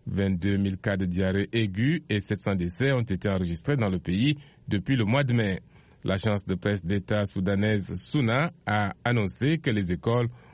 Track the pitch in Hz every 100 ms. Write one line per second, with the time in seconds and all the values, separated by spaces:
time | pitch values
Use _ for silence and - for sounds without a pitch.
0 | - 92 98 92 98 101 98 92 107 98
1 | 92 87 95 98 101 117 110 95 127 175
2 | - 104 - 104 - 95 87 - 135 131
3 | 113 92 107 95 90 82 - 143 104 92
4 | - 92 135 147 - - - 104 92 131
5 | 104 131 135 120 104 92 - - - -
6 | - 98 110 101 - 92 104 101 82 101
7 | 92 107 101 104 95 98 107 104 90 90
8 | - 151 117 123 165 - - 104 101 -
9 | 120 120 98 - 131 160 143 104 90 87
10 | - 120 120 - -